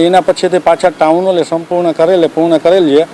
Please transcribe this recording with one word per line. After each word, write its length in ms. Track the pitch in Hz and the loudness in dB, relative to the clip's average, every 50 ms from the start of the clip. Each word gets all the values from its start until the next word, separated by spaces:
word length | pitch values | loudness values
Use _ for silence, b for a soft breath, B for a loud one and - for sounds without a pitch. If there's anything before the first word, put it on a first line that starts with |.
| 165 | 0
એના 200 | 175 185 185 170 - | 2 2 2 0 0
પછી 220 | 180 - - 180 175 | -2 -2 -2 -2 -2
તે 60 | 180 - 170 | -2 0 0
પાછા 240 | 170 165 - 180 160 | 0 0 0 -2 -2
ટાઉન 280 | - 165 156 160 175 185 190 | 0 0 0 0 0 0 -2
હોલે 120 | 185 175 151 | -2 -2 -2
સંપૂર્ણ 520 | - 165 165 165 - 175 175 175 170 151 - | -4 -4 -6 -6 -4 -4 -2 -2 -2 -2 0
કરેલે, 300 | 160 165 190 175 165 151 | 0 0 2 2 0 0
પૂર્ણ 300 | - 160 165 170 165 151 | 0 -2 0 0 0 0
કરેલ 280 | - 170 180 196 180 151 | 2 2 2 2 2 2
છે 140 | 139 147 165 160 | 2 0 0 0